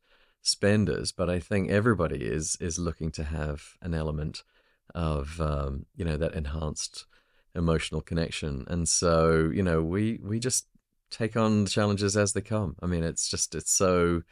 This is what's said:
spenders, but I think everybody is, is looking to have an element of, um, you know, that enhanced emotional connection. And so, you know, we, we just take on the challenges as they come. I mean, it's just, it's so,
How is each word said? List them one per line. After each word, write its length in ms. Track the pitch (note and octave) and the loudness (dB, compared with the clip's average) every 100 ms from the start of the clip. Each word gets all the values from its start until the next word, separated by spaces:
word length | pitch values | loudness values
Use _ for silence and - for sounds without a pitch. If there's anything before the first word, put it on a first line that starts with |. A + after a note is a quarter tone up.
| _ _ _ _ | _ _ _ _
spenders, 680 | - - G2+ G#2+ G2 - - | -4 0 4 4 4 0 -4
but 180 | - F2 | -2 0
I 100 | F2+ | 0
think 300 | - G#2 F#2 | 0 0 2
everybody 540 | G2+ A2 G2 D#2+ C#2 | 2 4 2 0 -2
is, 340 | A#1 C#2 D#2 - | -2 -2 -4 -4
is 180 | F2+ E2 | -4 -4
looking 320 | E2+ D#2+ D#2+ | -4 -4 -6
to 120 | D#2 | -4
have 400 | D2+ D#2 D2+ D2 - - | -4 -4 -4 -6 -12 -12
an 120 | F2+ | -6
element 500 | E2 D#2 D2+ D2+ - - _ _ _ _ | -4 -2 -4 -6 -8 -16 _ _ _ _
of, 460 | - D#2+ D2+ C#2+ E2 | -4 -2 -2 -4 -4
um, 440 | D#2 D2 C#2+ C#2 - - | -2 -2 -4 -6 -10 -6
you 100 | F2 | -4
know, 120 | D2+ | -2
that 160 | D#2 - | -2 -4
enhanced 680 | C#2 D#2 D#2 D#2 - - - _ _ _ _ F2+ | -4 -4 -4 -6 -10 -12 -20 _ _ _ _ -2
emotional 460 | E2 D#2+ - D#2+ | 0 0 0 -6
connection. 640 | - E2 E2 - D#2+ C#2 - | -4 -2 -2 -4 -6 -6 -4
And 200 | F2 E2 | -4 0
so, 640 | - F2 E2 D#2+ D#2+ D#2+ | 2 4 6 6 6 4
you 100 | F2+ | 2
know, 180 | F#2 E2 | 2 2
we, 380 | D#2+ F#2 A2 A#2 | 2 0 0 -2
we 160 | G2 A2+ | -4 -4
just 280 | B2 - - _ _ _ _ | -2 -4 -6 _ _ _ _
take 260 | - A2+ A#2 | -4 -2 2
on 260 | A2 G#2+ | 4 4
the 60 | G2+ | 4
challenges 480 | - G#2 G2 G2+ G2+ | 2 2 2 2 2
as 160 | G#2 | 2
they 80 | G2+ | 0
come. 340 | G2 G#2+ F#2+ - | -2 -2 -2 -4
I 40 | F2 | -2
mean, 160 | F2 | 0
it's 260 | E2 D2 - | -2 -2 -4
just, 260 | - - D#2+ | -2 -4 -4
it's 160 | - | -2
so, 520 | - F#2+ F2+ E2+ E2+ E2 | 2 4 4 4 2 -2